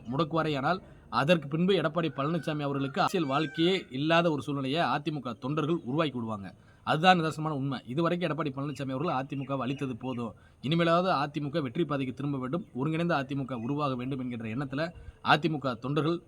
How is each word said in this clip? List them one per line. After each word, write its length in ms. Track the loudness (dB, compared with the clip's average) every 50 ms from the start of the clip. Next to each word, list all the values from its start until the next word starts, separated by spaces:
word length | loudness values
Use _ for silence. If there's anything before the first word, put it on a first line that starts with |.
| -6
முடக்குவாரே 460 | -4 -2 0 0 0 0 0 0 0 0
ஆனால் 240 | 0 0 0 0 -2 -4 -10 -20 -20 -14 -4
அதற்கு 360 | 0 2 4 6 4 4 4 0
பின்பு 260 | 0 2 4 4 4
எடப்பாடி 360 | 4 4 2 2 0 0 0
பழனிசாமி 540 | 0 0 0 0 0 0 -2 -2 -2 -2 -2
அவர்களுக்கு 360 | -2 0 -2 -2 -2 0 0
அரசியல் 260 | 2 2 2 2 0 2
வாழ்க்கையே 460 | 2 0 0 0 0 2 2 2 2 2 -2 -4
இல்லாத 340 | -4 -2 2 4 4 6 6 4
ஒரு 100 | 2 0
சூழ்நிலையை 420 | -2 -2 -2 -2 -2 0 0 2 2 2
அதிமுக 480 | 0 0 0 -2 -4 -4 -4 -6 -6 -4
தொண்டர்கள் 440 | -4 -2 0 0 0 0 0 -2 -2
உருவாக்கி 340 | -2 0 0 0 0 0 -2
விடுவாங்க. 300 | -4 -4 -4 -6 -8 -10 -14 -16 -20 -20 -20 -8 -2 0
அதுதான் 320 | 0 4 6 6 6 6
நிதர்சனமான 380 | 4 2 -2 -2 -4 -4 -2 -2
உண்மை. 200 | -2 -2 -4 -4 -6
இதுவரைக்கும் 420 | -4 -2 0 2 2 2 2 0 0
எடப்பாடி 240 | 0 0 -2 -2
பழனிசாமி 420 | -4 -4 -4 -6 -6 -6 -6 -4 -4
அவர்கள் 240 | -2 -2 0 0 -2
அதிமுகவை 440 | -2 -4 -6 -6 -4 -4 -4 -2
அழித்தது 340 | -2 -2 -2 -2 -4 -4 -6 -6
போதும், 340 | -6 -6 -4 -4 -6 -6 -8 -12 -18 -20 -18 -8 -2
இனிமேலாவது 480 | 0 2 4 4 6 4 4 4 4 2
அதிமுக 460 | 2 0 -2 -4 -4 -6 -2 -2 -2
வெற்றி 220 | -2 -2 -2 -2 0
பாதைக்கு 280 | 0 0 -2 -2 -2 -4
திரும்ப 240 | -4 -4 -4 -2 -2
வேண்டும், 280 | -2 -2 -4 -4 -6 -6 -6
ஒருங்கிணைந்த 420 | -4 -2 0 0 0 0 0 0
அதிமுக 460 | 0 0 -2 -4 -4 -4 -4 -4 -4
உருவாக 340 | -2 -2 -2 0 0 0 -2
வேண்டும் 260 | -2 -4 -4 -4 -4
என்கின்ற 260 | -4 -6 -6 -6 -6 -4
எண்ணத்துல 360 | -4 -4 -4 -4 -4 -4 -4 -4 -6 -10 -16 -18 -16 -6 2
அதிமுக 520 | 2 2 4 4 0 0 0 -2 -2 -4 -4
தொண்டர்கள் 400 | -4 -2 0 0 2 2 0 -2 -4